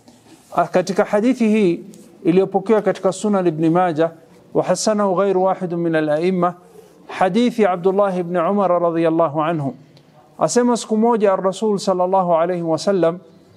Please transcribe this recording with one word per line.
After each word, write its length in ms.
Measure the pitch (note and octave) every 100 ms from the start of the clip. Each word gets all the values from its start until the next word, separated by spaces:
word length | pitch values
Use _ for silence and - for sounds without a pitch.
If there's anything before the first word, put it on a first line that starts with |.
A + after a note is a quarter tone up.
| - - - - _ -
Ah, 100 | E3
katika 360 | F3+ F3+ G3
hadithi 440 | G3 G#3 A#3+ B3+ A3
hii 300 | A3 F#3 E3+ - - - -
iliyopokewa 580 | - F3+ F#3+ G3 G3 A3
katika 300 | F#3+ F3+ F#3+
Sunan 360 | F3 G#3+ G3 F3+
Ibn 220 | D#3 D#3+
Majah, 420 | F3 F3+ D#3 D#3+ - - - -
wa 100 | D#3
hasanahu 520 | - F#3 A3 G#3+ G3+ F3
ghairu 280 | G3 F#3
wahidun 360 | F#3+ F#3 F3+ F3
min 160 | E3+ D#3+
al-a'imma, 580 | D3+ D3+ F3+ F#3 F3+ E3+ - - - - -
hadithi 580 | - F#3+ G#3 A#3+ A#3 G3
Abdullah 520 | F#3 F#3+ G3 G3+ F#3
ibn 180 | E3+ F3
Umar 440 | E3 G#3 F#3 F3
radhiyallahu 600 | E3+ E3 E3 E3 D#3+ D#3
anhu. 340 | D#3 E3 C#3 - - - _ - _ -
Asema 380 | D#3+ A#3+ A#3+ A3+
siku 200 | - G#3+
moja 360 | A#3 A#3 G3+
Ar-Rasul 440 | F#3+ F#3+ F#3 A3 G3
sallallahu 540 | G3 F3+ F3+ F#3+ F3 D#3+
alayhi 280 | F3 F3+
wasallam, 540 | E3 D#3 G3+ G3 E3 F3+ - - _